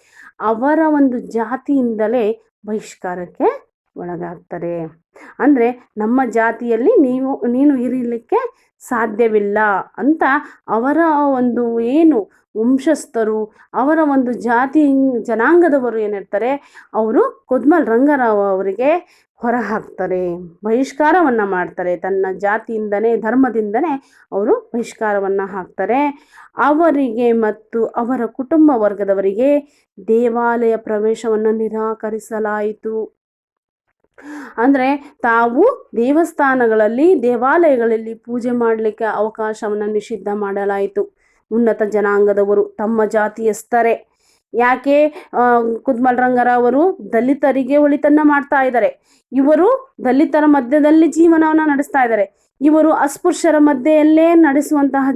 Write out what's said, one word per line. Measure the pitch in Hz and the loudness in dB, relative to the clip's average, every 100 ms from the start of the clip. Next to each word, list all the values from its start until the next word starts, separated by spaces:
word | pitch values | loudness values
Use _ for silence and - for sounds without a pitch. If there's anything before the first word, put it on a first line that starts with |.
| _ - - - | _ -20 -20 -8
ಅವರ | 214 220 269 311 311 | -4 -2 0 0 2
ಒಂದು | 294 277 240 | 2 2 0
ಜಾತಿಯಿಂದಲೇ | 180 226 220 262 - 277 240 214 214 247 214 226 _ _ 202 | -6 -6 -6 -6 -2 -2 0 -2 -2 0 -2 -4 _ _ -10
ಬಹಿಷ್ಕಾರಕ್ಕೆ | 214 - - 185 180 180 - 330 554 _ _ _ - | -8 -10 -14 -10 -10 -12 -4 -4 -4 _ _ _ -14
ಒಳಗಾಗ್ತಾರೆ. | 175 170 175 170 - 175 170 170 160 - _ _ - - | -12 -10 -12 -14 -14 -10 -8 -8 -10 -14 _ _ -18 -2
ಅಂದ್ರೆ, | 247 269 233 247 _ - | 2 2 2 -2 _ -8
ನಮ್ಮ | 214 254 254 | -2 -2 0
ಜಾತಿಯಲ್ಲಿ | 220 226 226 240 226 277 480 | 0 -2 -2 -4 -2 2 2
ನೀವು, | 262 254 262 277 247 | 2 0 -4 -4 -2
ನೀನು | 247 294 262 | 2 2 2
ಇರಲಿಕ್ಕೆ | 247 254 240 233 - 440 494 - _ _ | -2 -4 -6 -8 -4 -4 -4 -10 _ _
ಸಾಧ್ಯವಿಲ್ಲ | - 240 226 208 226 214 202 208 214 190 - - | -6 -4 -2 0 2 2 0 0 0 0 -4 -4
ಅಂತ | 247 320 311 269 - - - | 0 0 2 0 -4 -14 -6
ಅವರ | 214 254 294 330 294 285 | -2 0 0 2 2 0
ಒಂದು | 262 247 233 240 233 | 0 0 0 -2 -2
ಏನು | 233 285 330 247 190 _ _ 208 | 0 2 4 2 -2 _ _ -4
ವಂಶಸ್ಥರು, | 226 262 320 294 - 226 220 220 214 _ _ | 0 0 0 -2 -4 -4 -2 -2 -6 _ _
ಅವರ | 185 269 330 | -4 0 2
ಒಂದು | 311 277 247 | 2 0 0
ಜಾತಿ | 214 220 233 269 302 285 269 269 240 | -2 -2 0 0 2 2 2 0 -2
ಜನಾಂಗದವರು | 208 220 247 349 339 277 247 220 | -4 -2 2 4 4 2 0 -2
ಏನಿರ್ತಾರೆ, | 208 202 190 202 233 277 - - - | -4 -6 -6 -4 -2 -4 -8 -20 -8
ಅವರು | 208 220 262 508 - - | -4 0 0 0 -4 -4
ಕುದ್ಮಲ್ | 262 262 339 220 | 0 2 2 2
ರಂಗರಾವ್ | 226 277 285 233 208 | 2 2 2 2 2
ಅವರಿಗೆ | 202 190 190 196 262 339 - _ _ _ | 0 -2 -2 -2 0 0 -4 _ _ _
ಹೊರ | 240 240 | -4 -2
ಹಾಕ್ತಾರೆ, | 208 214 - - 185 180 180 175 175 165 214 | -2 -6 -8 -8 -4 -4 -4 -6 -10 -10 -2
ಬಹಿಷ್ಕಾರವನ್ನ | 233 269 - 302 359 339 233 | -2 -2 -2 2 2 2 0
ಮಾಡ್ತಾರೆ. | 202 185 175 175 180 175 | -2 -4 -6 -6 -6 -4
ತನ್ನ | 185 196 190 185 | -4 -4 -4 -4
ಜಾತಿಯಿಂದನೇ, | 202 220 - 220 214 202 226 226 | -4 -4 -4 -8 -4 -2 0 0
ಧರ್ಮದಿಂದನೇ | 220 247 262 220 208 220 320 269 - _ _ | 0 0 0 0 -4 -2 -4 -6 -10 _ _
ಅವರು | 196 214 480 - 233 | -4 0 -2 -2 -8
ಬಹಿಷ್ಕಾರವನ್ನ | 220 - 220 202 196 196 | -8 -6 -4 -2 -2 -4
ಹಾಕ್ತಾರೆ. | 196 190 180 - 190 254 294 285 _ - - - | -4 -8 -10 -6 -2 0 -2 -4 _ -20 -14 -2
ಅವರಿಗೆ | 254 302 330 285 262 220 240 | 0 2 2 2 -2 0 0
ಮತ್ತು | 233 214 208 _ 226 220 | 2 0 -4 _ -4 -4
ಅವರ | - 233 262 226 | -4 -4 -4 -4
ಕುಟುಂಬ | - 262 320 302 247 | -6 -2 4 4 4
ವರ್ಗದವರಿಗೆ | 208 202 196 196 196 196 269 294 294 _ _ - 185 | 0 -2 -2 -2 -2 0 0 0 -2 _ _ -12 -2
ದೇವಾಲಯ | 226 240 226 233 233 233 220 | 0 0 0 -2 0 0 -2
ಪ್ರವೇಶವನ್ನು | 226 214 214 226 226 214 220 | -4 -4 -2 -2 -2 -2 0
ನಿರಾಕರಿಸಲಾಯಿತು. | 220 220 214 220 220 214 214 - 220 214 214 214 214 220 220 214 _ _ _ _ _ _ _ _ _ _ _ 285 294 254 - | -2 -4 -4 -6 -6 -8 -10 -8 -6 -4 -4 -6 -8 -8 -8 -8 _ _ _ _ _ _ _ _ _ _ _ -20 -18 -12 -2
ಅಂದ್ರೆ, | 247 277 254 285 - _ | 2 2 0 -4 -8 _
ತಾವು | 240 226 240 240 440 571 - 208 | -2 0 0 2 0 0 -6 -4
ದೇವಸ್ಥಾನಗಳಲ್ಲಿ, | 240 294 330 - 269 262 233 220 214 233 330 349 | 0 0 0 0 0 2 2 2 0 2 2 2
ದೇವಾಲಯಗಳಲ್ಲಿ | 233 240 254 330 330 262 233 226 220 | 0 0 0 2 2 2 0 -2 -6
ಪೂಜೆ | 226 - 240 240 | -14 -10 -8 -4
ಮಾಡ್ಲಿಕ್ಕೆ | 240 233 220 220 208 | -2 0 0 -2 -4
ಅವಕಾಶವನ್ನ | 220 190 214 214 220 214 214 208 208 | -4 -2 -4 -4 -6 -6 -6 -4 -4
ನಿಷಿದ್ಧ | 214 208 214 196 | -4 -6 -8 -6
ಮಾಡಲಾಯಿತು. | 208 202 202 202 202 196 202 - _ _ _ - | -6 -4 -4 -4 -2 -4 -4 -6 _ _ _ -6
ಉನ್ನತ | 226 233 214 | 0 0 0
ಜನಾಂಗದವರು | 214 208 202 202 208 202 202 202 | -2 -2 0 2 2 2 0 0
ತಮ್ಮ | - - 214 226 214 | -2 -4 -4 -2 0
ಜಾತಿಯಸ್ಥರೇ. | 214 208 214 226 208 - 240 226 226 - _ _ _ _ | 0 -2 -2 -4 -4 -2 0 0 -2 -6 _ _ _ _
ಯಾಕೆ, | 220 247 254 269 285 302 302 - | -2 0 0 2 2 2 -2 -8
ಆ, | - 247 240 233 220 | -2 2 2 0 -2
ಕುದ್ಮಲ್ | - 233 254 247 | -2 0 0 2
ರಂಗರಾವ್ | 254 247 240 247 | 2 2 2 2
ಅವರು | 240 262 359 - 196 | 2 2 0 -2 -4
ದಲಿತರಿಗೆ | 226 247 277 294 262 254 285 | -2 0 0 0 0 0 2
ಒಳಿತನ್ನ | 294 294 294 294 | 2 2 2 4
ಮಾಡ್ತಾ | 302 285 269 285 | 4 2 0 0
ಇದ್ದಾರೆ, | 262 240 196 - _ _ _ | 0 0 0 -2 _ _ _
ಇವರು | 254 269 302 381 523 - - 247 | 0 2 4 4 2 -4 -8 -2
ದಲಿತರ | 262 311 311 302 | 2 2 2 4
ಮಧ್ಯದಲ್ಲಿ | 285 240 302 294 320 320 | 2 2 2 4 4 4
ಜೀವನವನ್ನ | 302 330 320 320 311 311 | 4 4 4 2 2 2
ನಡೆಸ್ತಾ | 277 285 277 | 0 0 0
ಇದ್ದಾರೆ, | 240 214 190 _ _ - | 0 0 -2 _ _ -2
ಇವರು | 285 311 311 | 2 4 4
ಅಸ್ಪೃಶ್ಯರ | - 285 - 359 311 339 302 | 2 -2 -2 -4 0 2 4
ಮಧ್ಯೆಯಲ್ಲೇ | 294 285 269 311 302 311 330 | 4 2 2 4 4 4 4
ನಡೆಸುವಂತಹ | 339 320 277 294 302 277 269 269 | 4 4 2 0 0 0 0 -2